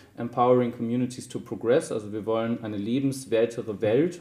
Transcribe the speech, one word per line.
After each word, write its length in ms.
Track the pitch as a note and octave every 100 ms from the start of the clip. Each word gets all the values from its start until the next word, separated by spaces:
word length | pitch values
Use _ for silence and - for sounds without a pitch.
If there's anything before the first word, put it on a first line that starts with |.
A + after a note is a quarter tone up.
| - -
empowering 560 | A#2 B2+ B2 B2 A#2
communities 560 | A2+ A#2 B2 B2 A#2+ -
to 100 | G#2+
progress. 540 | - G#2 A2+ C#3 -
Also 180 | A2 G#2
wir 140 | G#2+ G#2
wollen 360 | A2+ A2+ A#2
eine 140 | A2 G2+
lebenswertere 1080 | G#2 C3+ C#3 - G#2 A2 A#2 - G#2+ G2
Welt 380 | G#2+ B2+ F3 F3